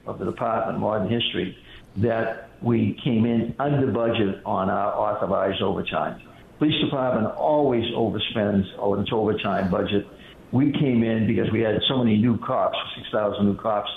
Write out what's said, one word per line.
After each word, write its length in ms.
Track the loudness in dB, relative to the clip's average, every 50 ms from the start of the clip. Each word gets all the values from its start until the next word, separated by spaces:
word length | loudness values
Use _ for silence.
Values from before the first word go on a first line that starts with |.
| -12
of 120 | -12 -8 -6
the 60 | -6
department, 560 | -6 -4 -2 -2 -2 0 -2 -2 -2 -4 -2
modern 280 | -2 -2 0 -2 0 0
history, 480 | 0 0 -2 -2 -2 -4 -4 -4 -6 -14 -20 -20 -20 -20 -20 -12 -4 0
that 500 | 0 0 2 0 -2 -4 -6 -8 -12 -18 -16 -6
we 360 | -2 0 2 2 2 0 -2 -2 -2
came 220 | 0 2 2 2
in 280 | 4 2 0 0 -2 -4 -4
under 280 | -2 0 2 2 2 0
budget 480 | 0 0 0 0 2 2 0 0 0 -4 -6
on 260 | -4 -2 0 0 0
our 220 | 0 0 0 -2 0
authorized 680 | 0 0 0 0 -2 -2 0 0 0 0 0 0 0
overtime. 580 | -2 -2 -2 -2 -4 -4 -2 -2 -2 -4 -6 -10 -16 -20 -20 -20 -20 -20 -4 0
Police 220 | 0 0 2 2 0
department 500 | -2 0 0 0 0 0 0 0 -2 -2
always 480 | -2 0 2 2 4 4 2 2 0 0 -2
overspends 720 | -2 0 0 0 0 -2 -4 -4 -2 0 0 2 2 0 0 -2 -6 -4
on 220 | -2 0 0 0
its 100 | -2 -2
overtime 580 | 0 0 2 0 0 0 -2 -2 -2 0 0 0
budget. 360 | 0 0 0 0 0 -2 -2 -4 -14 -20 -20 -20 -20 -20 -12 -2
We 200 | 0 2 2 2
came 320 | 2 2 2 2 4 2 2
in 240 | 2 2 2 2 2
because 200 | 2 2 2 0
we 80 | 2 2
had 200 | 2 2 2 2 2 2
so 100 | 2 2
many 180 | 4 4 4
new 200 | 4 4 4 2 0
cops, 380 | 0 -2 0 0 0 0 -2 -4 -8 -8 -12
six 120 | -12 -10 -4
thousand 340 | -2 0 0 0 0 2 2
new 100 | 2 0
cops, 320 | 0 -2 -2 0 0 -2 -4 -8